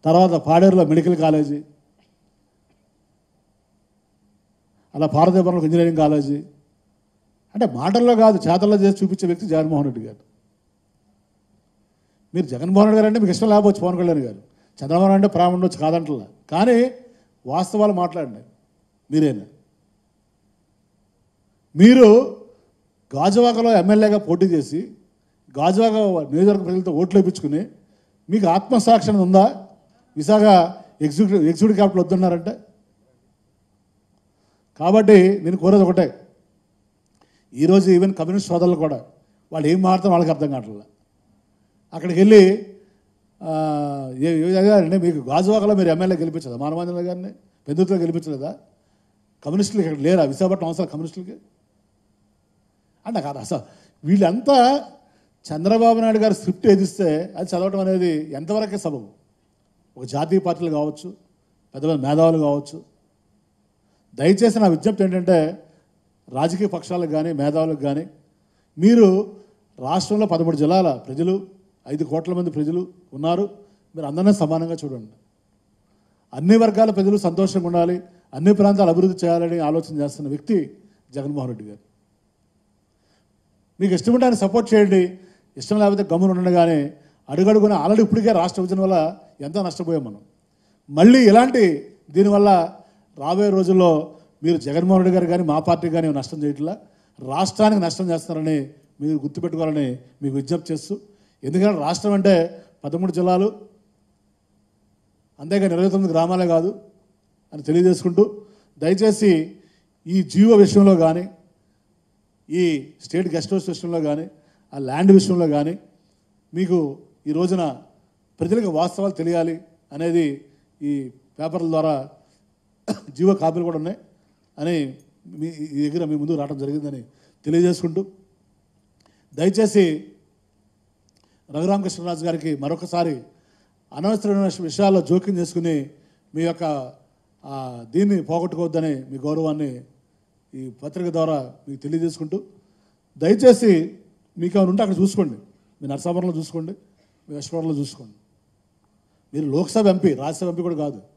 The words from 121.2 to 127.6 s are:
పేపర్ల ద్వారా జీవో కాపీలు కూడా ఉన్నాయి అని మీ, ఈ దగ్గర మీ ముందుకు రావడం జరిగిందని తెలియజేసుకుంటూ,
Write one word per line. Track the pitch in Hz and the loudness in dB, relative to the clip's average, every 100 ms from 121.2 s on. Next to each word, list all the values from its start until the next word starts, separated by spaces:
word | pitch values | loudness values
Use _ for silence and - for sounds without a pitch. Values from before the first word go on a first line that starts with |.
| _ - | _ -12
పేపర్ల | 156 180 165 | -10 -6 -4
ద్వారా | 160 156 143 135 _ _ _ _ _ _ _ - - - 131 | -2 -2 -4 -8 _ _ _ _ _ _ _ -12 -12 -12 -2
జీవో | 185 196 | 0 0
కాపీలు | 160 165 175 | -2 -4 -6
కూడా | 160 | -6
ఉన్నాయి | 160 208 _ _ _ _ _ - | -8 -12 _ _ _ _ _ -10
అని | 156 170 139 131 _ _ - 147 | -6 -4 -6 -12 _ _ -20 -12
మీ, | 160 | -12
ఈ | 156 156 143 147 | -10 -10 -4 -4
దగ్గర | 165 160 | -4 -4
మీ | 151 | -4
ముందుకు | 151 160 | -4 -4
రావడం | 143 139 | -6 -8
జరిగిందని | 139 151 147 139 117 _ _ _ 147 | -8 -8 -8 -12 -18 _ _ _ -2
తెలియజేసుకుంటూ, | 170 | 2